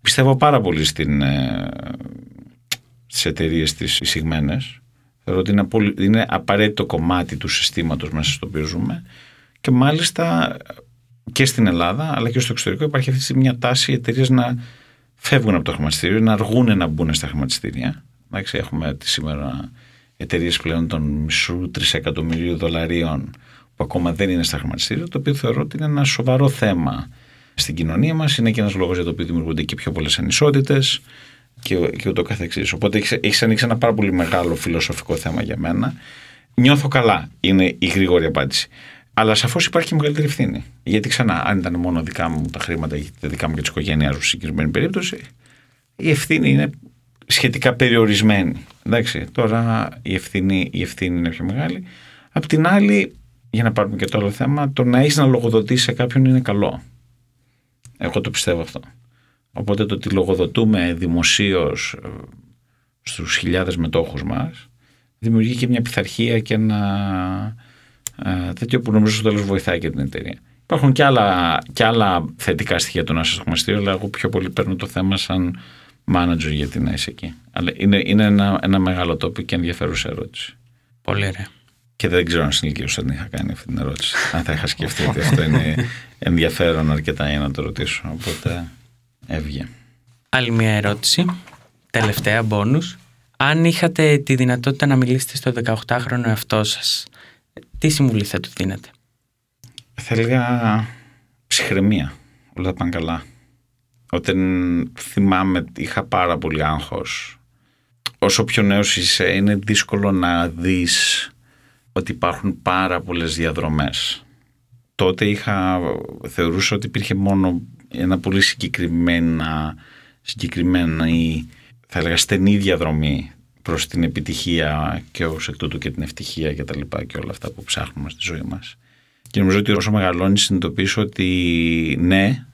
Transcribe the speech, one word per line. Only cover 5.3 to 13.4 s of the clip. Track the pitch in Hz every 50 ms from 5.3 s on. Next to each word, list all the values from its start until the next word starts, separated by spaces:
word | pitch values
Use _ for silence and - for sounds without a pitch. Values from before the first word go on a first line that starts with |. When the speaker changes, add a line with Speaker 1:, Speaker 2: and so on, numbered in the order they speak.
| 92 92
Speaker 1:
ότι | 90 95
είναι | 101 101
απολυ-, | 98 - - 113 104 104 101 -
είναι | 95 98 110 113 113 -
απαραίτητο | - 95 - - 98 101 107 104 104 - 98
κομμάτι | - - 82 80 85 90 90 87 - -
του | 71 -
συστήματος | 76 - - - - - 95 85 82 76 67 76 80
μέσα | 80 78 76 76
στο | 71 - -
οποίο | - - 78 76
ζούμε. | 78 82 85 - - - 170 - - - - - - - _ _ _ _ _
Και | _ -
μάλιστα | 127 123 131 143 151 160 170 - - - 170 170 170 - 80 - - - - - - - - _ _ _ _ _ - _ _ -
και | - - 135
στην | 127 - - 113
Ελλάδα, | 98 87 85 87 87 95 127 156 160 -
αλλά | - 113 120
και | - 127
στο | 123 -
εξωτερικό, | 113 - - - 95 120 151
υπάρχει | 151 147 135 131 -
αυτή | 131 131
τη | 131
στιγμή | - 131 131